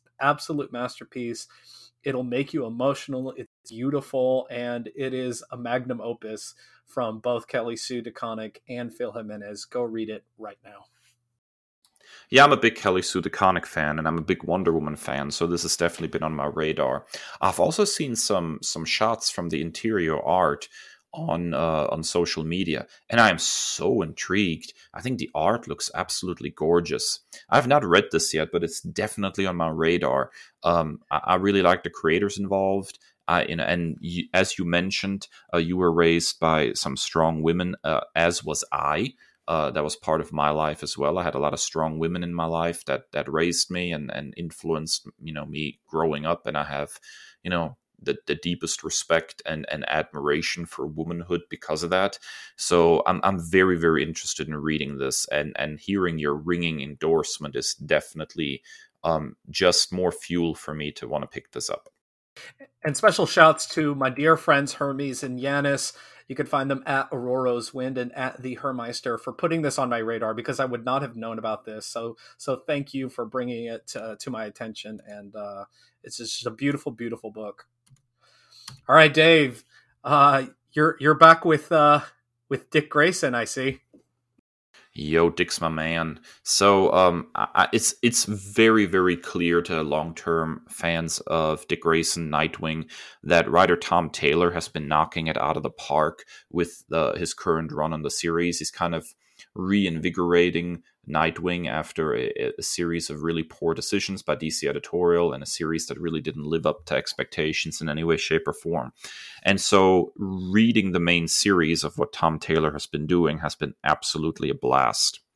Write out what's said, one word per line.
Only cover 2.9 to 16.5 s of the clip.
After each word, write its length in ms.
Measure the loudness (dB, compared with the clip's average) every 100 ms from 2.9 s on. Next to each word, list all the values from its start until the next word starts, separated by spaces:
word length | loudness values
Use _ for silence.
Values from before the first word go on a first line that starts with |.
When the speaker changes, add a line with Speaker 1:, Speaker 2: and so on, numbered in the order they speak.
| 0 -4 -8 -8 -10
Speaker 1:
It's 340 | -16 _ -18
beautiful, 800 | -6 -2 -2 -2 0 2 2 -2
and 400 | -6 -6 -6 -8 -8
it 180 | -6
is 280 | -4 -6 -8 -12
a 60 | -10
magnum 440 | -4 -4 -4 -8
opus 540 | -8 -8 -10 -12 -14 -20 _ _
from 360 | _ -6 -6 -4
both 260 | -4 -4 -4
Kelly 300 | -4 -4 -6
Sue 260 | -8 -8
DeConnick 540 | -8 -10 -8 -8 -10 -14 -14
and 240 | -10 -10
Phil 200 | -8 -8
Jimenez. 520 | -8 -10 -12 -12 -14 -10
Go 180 | -6
read 260 | -4 -4 -8
it 140 | -10 _ -18
right 220 | -18 -18
now. 220 | -20 -20 _ _ _ _ _ _ _ _ _ _ _ _ _ -20 4
Speaker 2:
Yeah, 120 | 8
I'm 100 | 8
a 40 | 8
big 180 | 4
Kelly 280 | 2 2 2
Sue 200 | 0 -2
DeConnick 440 | -4 2 4 4 0
fan, 340 | -4 -2 -2
and 80 | -2
I'm 100 | -2
a 40 |
big 200 | 0 -2
Wonder 300 | -2 0 2
Woman 240 | 0 0 -6
fan, 340 | -6 -6 -4
so 160 | -2 -2
this 160 | -2
has 140 | -2 0
definitely 320 | 0 -2 -6
been 160 | -4
on 100 | -4
my 120 | -4
radar. 600 | -4